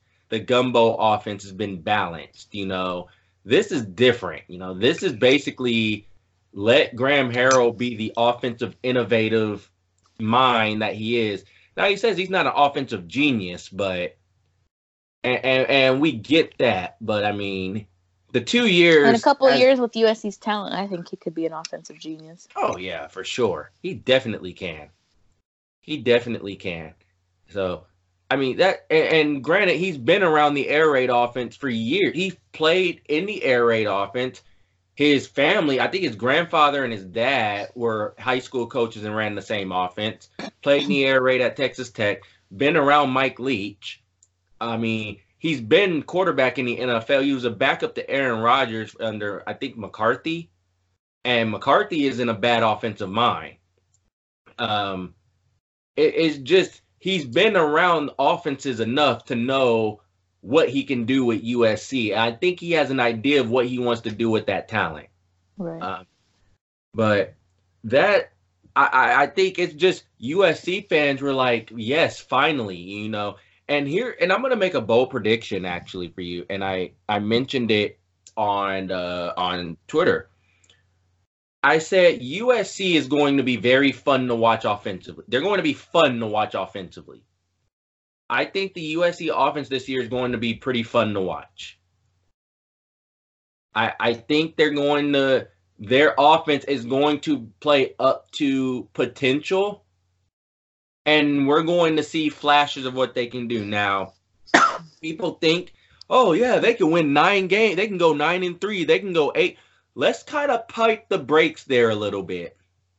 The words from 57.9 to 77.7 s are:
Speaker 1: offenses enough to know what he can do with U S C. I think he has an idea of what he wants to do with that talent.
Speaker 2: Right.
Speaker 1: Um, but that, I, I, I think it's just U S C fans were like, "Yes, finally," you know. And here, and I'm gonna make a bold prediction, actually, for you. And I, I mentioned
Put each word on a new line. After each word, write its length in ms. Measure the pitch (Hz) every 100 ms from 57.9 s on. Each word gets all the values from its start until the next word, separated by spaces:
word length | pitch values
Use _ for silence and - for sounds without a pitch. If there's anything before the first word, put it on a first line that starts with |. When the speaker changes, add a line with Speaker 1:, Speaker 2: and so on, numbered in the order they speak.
| 160 143 -
Speaker 1:
offenses 640 | 139 165 156 135 139 113
enough 460 | 110 135 143 113 -
to 100 | 120
know 680 | 123 135 127 113 107 104 _ _ _ _
what 280 | 92 147 139
he 140 | 135
can 220 | 131 123 113
do 200 | 135 123
with 180 | 110
U 220 | 113 120 113
S 180 | 107
C. 300 | - 131 107
I 180 | 101 117
think 280 | 113 180 180
he 120 | 170
has 160 | 160 135
an 100 | 135
idea 420 | 120 113 131 143
of 80 | 113
what 160 | 127 123
he 140 | 123
wants 220 | 120 117
to 100 | 117
do 180 | 107 113
with 160 | 110 104
that 220 | 95 -
talent. 400 | 110 87 76 - _ _ _ _ -
Speaker 2:
Right. 240 | 170 165
Speaker 1:
Um, 240 | 180 - - _ _ _ _ _ _ _ _
but 400 | 104 110 101 - - _ _ _ _ 113
that, 460 | 147 190 196 - _ _ _ _ 135
I, 100 | 139
I, 380 | 131 120 123
I 40 | 143
think 320 | - 190 185
it's 140 | 170
just 320 | 151 180 160 - _
U 260 | 117 180 185
S 160 | 151
C 200 | - 190
fans 400 | 196 160 143 135
were 120 | 139
like, 380 | 131 127 117 113 117
"Yes, 460 | 110 151 139 -
finally," 560 | - 131 147 147 104 87
you 320 | 90 104 107
know. 280 | 107 104 98 _ _ -
And 200 | 143 143
here, 280 | 175 247 -
and 100 | 175
I'm 100 | 202
gonna 140 | 262 233
make 200 | 185 143
a 60 |
bold 280 | 110 117 127
prediction, 560 | 127 107 113 - 98 90
actually, 440 | 87 - 92 87
for 120 | -
you. 240 | 87 87 -
And 140 | 98
I, 280 | 98 92 90 _ -
I 100 | 104
mentioned 520 | 104 117 131 135 113